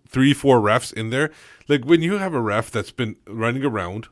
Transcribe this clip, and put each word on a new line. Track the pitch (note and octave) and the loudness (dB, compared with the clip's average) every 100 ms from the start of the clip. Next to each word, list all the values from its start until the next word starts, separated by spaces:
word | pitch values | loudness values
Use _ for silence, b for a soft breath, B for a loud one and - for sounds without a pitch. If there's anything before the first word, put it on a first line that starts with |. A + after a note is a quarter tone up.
| _ | _
three, | C3 C3+ C#3+ | 2 2 4
four | C#3 B2 | 4 4
refs | G#2 A#2+ - | 4 0 -2
in | - A2 | -8 -6
there. | B2+ D3+ B B B B | -4 -4 B B B B
Like, | C#3+ | -2
when | B2 E3+ | 4 2
you | E3 G3+ | 2 -2
have | F#3+ D3 | -2 -2
a | |
ref | A2 G#2 - | -2 -2 -2
that's | A2 - | -6 -8
been | - A2+ - - | -6 -8 -8 -14
running | A2 A2+ C3 C#3 | -4 -4 -2 -4
around | G#2+ F2+ G#2 - | -4 -6 -10 -10